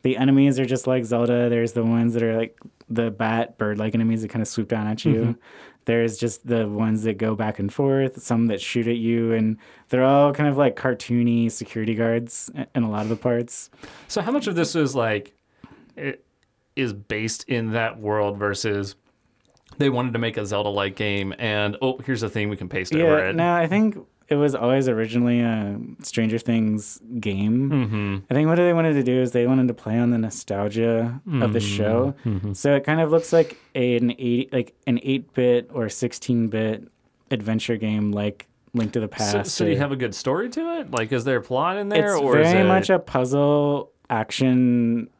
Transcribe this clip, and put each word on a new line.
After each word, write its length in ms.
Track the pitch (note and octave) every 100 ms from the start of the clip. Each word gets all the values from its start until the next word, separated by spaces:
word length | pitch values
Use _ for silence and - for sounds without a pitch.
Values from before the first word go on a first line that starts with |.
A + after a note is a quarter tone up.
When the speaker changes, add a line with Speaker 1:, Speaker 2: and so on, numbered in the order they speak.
Speaker 1:
The 120 | B2+
enemies 440 | B2 C3 C3+ C#3 C3
are 60 |
just 200 | B2+ B2+
like 180 | B2+ B2+
Zelda. 460 | A2+ A#2+ A#2+ A#2+ A#2+
There's 240 | A#2 A#2
the 100 | A#2
ones 300 | A2+ A#2 A#2
that 80 | A#2
are, 140 | A2+ A2+
like, 200 | A#2 _ - _ -
the 220 | A2+ A#2
bat, 480 | G#2 A2 A2+ A#2 -
bird-like 380 | G#2+ G#2 G#2+
enemies 260 | A2+ A2+ A2+
that 80 | A2
kinda 160 | A2+
swoop 220 | A2 - G#2
down 160 | A2 G#2+
at 160 | A2
you. 120 | D#3
Speaker 2:
Mm-hmm. 160 | A2+ A#2 A#2 - - - _
Speaker 1:
There's 320 | - A#2 A#2 G#2
just 280 | A#2 -
the 220 | - A#2 G#2
ones 360 | G#2 A2 A2
that 140 | A2 G2
go 160 | A2
back 240 | G#2+ G#2+ G#2
and 120 | G2+
forth, 480 | - C#3 C3+ C3+ C3
some 260 | - A#2 A#2
that 120 | G2
shoot 260 | - B2 A#2
at 100 | A#2+
you, 340 | A2+ A#2 A#2
and 240 | A2+ A2 A2 - - _
they're 140 | B2+
all 300 | C3 C#3+ C#3+
kind 160 | C#3+ D3
of, 80 | C#3
like, 180 | C#3
cartoony 760 | - C3 B2 - A#2+ A#2+ A#2 A#2
security 440 | - A2+ A2+ A2
guards 540 | A2 A#2 A#2 A#2+ - - C#3+
i-, 80 | B2+
in 80 | -
a 60 | A2+
lot 140 | G#2
of 60 | G#2+
the 60 |
parts. 540 | A2 B2 A#2+ A#2+ - - - - - -
Speaker 2:
So 140 | G#3+
how 100 | F#3
much 160 | C#4 G#3+
of 80 |
this 200 | F3 D#3+
is, 200 | E3+ C#3
like, 380 | C3 A2+ G#2+ - _ _ _ - - -
it 280 | - C#3 - _ _ _ _ _
is 180 | - B2+
based 520 | G2+ G2+ G#2+ A2 - -
in 240 | B2 A2+
that 280 | A2+ A2+ A2+
world 380 | G#2 G#2+ G#2 G2+
versus 580 | G#2 G2 A2+ G2+ G2 - _ _ _ _ _ _ _ -
they 120 | C#3
wanted 240 | B2 B2+
to 60 | A#2
make 180 | A2+ G#2+
a 80 |
Zelda-like 500 | G2+ G2+ G#2 G2+ G2
game 380 | G2 G#2 G2+ G2 -
and, 360 | A#2 G#2 G#2 G2+
"Oh, 160 | C3 B2+
here's 180 | A#2+ A#2+
a 60 | A2
thing 200 | A2 G#2
we 80 | G2+
can 120 | F#2
paste 240 | - F#2
Speaker 1:
Yeah, 100 | D#3
Speaker 2:
over 220 | E3 D3+
it"? 100 | -
Speaker 1:
no, 180 | E3 F3
I 140 | F3 E3
think 300 | G3 G#3+ - - _ _
it 60 |
was 200 | C#3+ D3
always 340 | C3 A#2+ C3+ C3
originally 500 | A2 A2 A#2+ A#2+ A#2+
a 400 | A#2 A2 G2+ G2+ A#2 -
Stranger 360 | - - A2 A2+
Things 600 | B2 A2+ G#2+ G#2+ G#2 - A2+ A#2+
game. 500 | G#2+ G2 G#2 A#2+ C#3
Speaker 2:
Mm-hmm. 480 | C#3 A#2 G#2+ G2+ G2 -
Speaker 1:
I 40 |
think 160 | C3+ D#3
what 60 |
they 180 | E3+ F3
wanted 200 | E3 E3
to 100 | C#3+
do 180 | B2 B2+
is 100 | B2+
they 160 | B2 A#2+
wanted 220 | C3 B2+
to 40 |
play 240 | A#2 A2 A2+
on 100 | A#2+
the 80 | A#2
nostalgia 1040 | A2 - - G2+ G#2 A2 A#2 A2+ A#2 C3 F3+ C#3
of 120 | G#2+
the 60 | A2
Speaker 2:
Mm-hmm. 160 | G#2 G2+
Speaker 1:
show. 360 | G#2 A#2 C#3 C#3
Speaker 2:
Mm-hmm. 260 | A#2+ G2 G2+
Speaker 1:
So 220 | G2 C#3+
it 80 | C#3+
kind 160 | C#3 D#3+
of 100 | D#3
looks 220 | E3 E3
like 260 | E3+ D#3 - _
an 400 | C3+ B2 A#2+ A#2+ A#2+
eight, 320 | A#2+ A#2+ B2+
like, 220 | C3 A#2+ _
an 140 | - A#2
eight-bit 640 | C#3 C3+ D3 - B2 A#2+ A#2+
or 140 | C3+ A2
sixteen-bit 1000 | - A#2+ - - A#2+ A2+ A2 A2 G#2+ - _ _ _ _
adventure 460 | B2 G#2 A2 - A2
game, 340 | A2 G#2+ G#2
like 360 | G2+ G#2 - - _ _
Link 180 | A#2+ G#2+
to 60 | A#2+
the 60 | A2
Speaker 2:
So, 40 | - D3+ G3+
Speaker 1:
Past 120 | -
Speaker 2:
so 80 | -
do 60 | E3
you 60 | C3+
Speaker 1:
or 20 |
Speaker 2:
have 120 | C#3+
a 20 |
good 180 | C3+ A#2+
story 340 | - C3 D#3+ A#3+
to 300 | C4+ E4 E4+
it? 120 | G#3+
Like, 200 | A#2+ A2
is 100 | B2+
there 140 | B2 B2
a 40 |
plot 360 | - B2+ E3 G3
in 100 | G3+
there, 240 | G3+ D#3
Speaker 1:
It's 60 | F3
Speaker 2:
or 180 | C#3 D3
is 120 | D#3+
Speaker 1:
very 140 | F#3
Speaker 2:
it 20 | F3+
Speaker 1:
much 220 | F#3+ F#3+
a 100 | F#3+
puzzle 920 | - C3 B2+ C#3+ C#3+ D3 C#3+ C#3+ - _ _
action 1000 | A#2 A2+ - C3 B2+ B2 A#2+ A#2 A#2 -